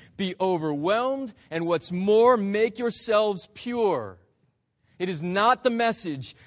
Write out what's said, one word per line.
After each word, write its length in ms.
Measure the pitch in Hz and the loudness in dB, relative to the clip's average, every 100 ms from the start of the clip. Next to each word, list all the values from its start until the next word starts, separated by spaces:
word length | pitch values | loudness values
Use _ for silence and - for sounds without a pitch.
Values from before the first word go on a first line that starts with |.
| - - | -20 -6
be 160 | 190 180 | -6 -2
overwhelmed, 920 | 190 175 156 143 165 220 254 269 254 - - | -2 0 -2 -2 0 0 0 -4 -8 -14 -8
and 160 | 165 170 | -4 0
what's 240 | 165 - | -2 -2
more, 440 | 180 196 220 240 240 | -4 2 6 6 4
make 440 | 196 208 226 214 | 2 0 -2 0
yourselves 680 | 233 - - 214 214 185 - | -2 -2 2 2 2 -2 -8
pure." 640 | - 240 240 214 139 104 92 _ _ _ _ _ _ _ - | -12 -8 0 0 0 -6 -16 _ _ _ _ _ _ _ -8
It 120 | 185 | -6
is 120 | 156 | -4
not 400 | 175 190 220 254 | -2 0 2 2
the 80 | 254 | 0
message, 680 | 233 226 - 175 139 123 - | 0 0 0 -4 -6 -10 -16